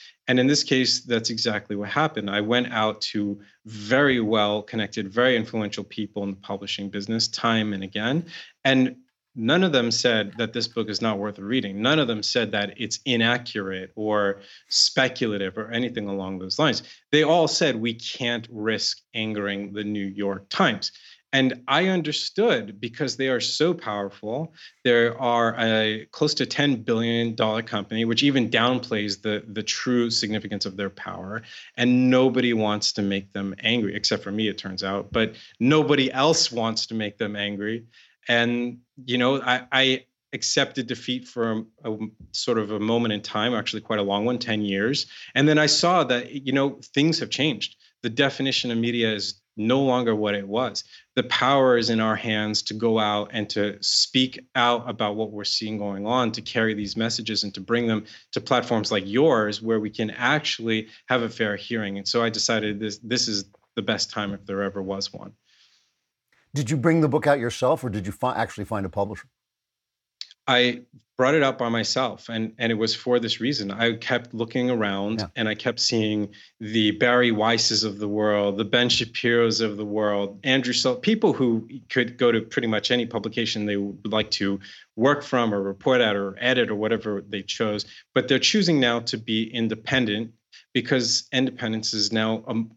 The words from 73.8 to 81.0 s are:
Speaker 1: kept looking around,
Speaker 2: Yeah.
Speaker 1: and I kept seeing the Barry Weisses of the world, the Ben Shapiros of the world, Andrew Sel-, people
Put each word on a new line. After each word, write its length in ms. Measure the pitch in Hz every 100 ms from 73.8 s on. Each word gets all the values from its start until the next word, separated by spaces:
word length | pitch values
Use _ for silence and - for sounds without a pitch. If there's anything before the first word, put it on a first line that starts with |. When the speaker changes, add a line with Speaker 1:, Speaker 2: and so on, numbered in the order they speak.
| 117
Speaker 1:
kept 400 | 117 - 123 120
looking 380 | - 113 131 123
around, 480 | 117 104 98 104 113
Speaker 2:
Yeah. 80 | - -
Speaker 1:
and 140 | 107
I 40 |
kept 260 | 104 123 117
seeing 540 | - 117 107 104 101 - - -
the 320 | 107 110 107
Barry 400 | - 123 123 120
Weisses 520 | 104 110 117 - 110
of 160 | 110 101
the 80 | 104
world, 500 | 104 107 104 101 98
the 80 | 101
Ben 220 | 120 120
Shapiros 720 | - 117 - 117 117 117 110
of 140 | 110 104
the 80 | 104
world, 540 | 107 104 101 101 104
Andrew 300 | 139 131 123
Sel-, 220 | 120 131
people 380 | 123